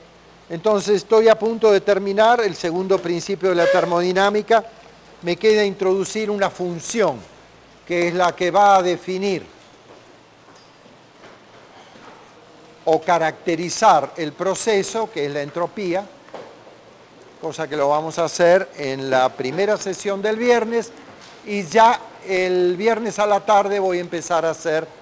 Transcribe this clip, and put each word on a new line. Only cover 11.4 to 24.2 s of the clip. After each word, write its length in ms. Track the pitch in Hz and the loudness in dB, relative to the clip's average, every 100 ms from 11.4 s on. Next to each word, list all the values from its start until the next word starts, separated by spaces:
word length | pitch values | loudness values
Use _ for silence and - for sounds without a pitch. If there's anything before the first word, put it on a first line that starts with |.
| - - - - - - - - - - - - - - | -20 -20 -20 -20 -20 -20 -20 -20 -20 -20 -20 -20 -20 -8
o 180 | - 160 | 0 0
caracterizar 1120 | 160 170 160 - - 165 175 - 220 165 135 - | 2 0 0 -4 -4 -4 -4 0 4 4 2 -6
el 160 | 156 | -10
proceso, 760 | 139 180 185 - 202 190 226 220 | -6 -4 -4 0 0 -2 -4 -6
que 160 | 165 143 | -6 -6
es 60 | |
la 100 | 143 | -6
entropía, 640 | 143 170 175 - 190 180 202 - - - - - - - - - - - - - | -8 -6 -8 -6 -6 -6 -6 -14 -20 -20 -20 -20 -20 -20 -20 -20 -20 -20 -20 -12
cosa 280 | 165 143 156 | -10 -8 -6
que 80 | 151 | -2
lo 120 | 143 | 0
vamos 300 | 147 160 156 | 0 -2 -4
a 60 | |
hacer 440 | 160 - 175 185 190 - | -4 2 4 4 2 -8
en 320 | 143 135 135 | -8 -6 -2
la 180 | 131 127 | 2 2
primera 480 | - 127 156 202 208 | -2 -6 -2 -2 -2
sesión 460 | 202 180 202 196 | -4 -8 -6 -4
del 140 | 202 220 | -4 -2
viernes, 560 | 240 240 220 233 214 - - - - - 220 | 0 0 0 -4 -6 -12 -20 -20 -20 -18 -8
y 180 | 202 | -6
ya 360 | 170 214 226 240 - - - | -2 4 4 4 -4 -16 -6
el 500 | 190 185 180 180 175 | -2 0 0 0 0
viernes 420 | 220 220 226 196 | 0 -2 -2 -2
a 80 | 208 | 0
la 140 | 202 | 0
tarde 380 | 196 208 202 202 | 2 2 2 0
voy 200 | 190 180 | -2 -2
a 20 | |
empezar 460 | 175 175 | -4 -8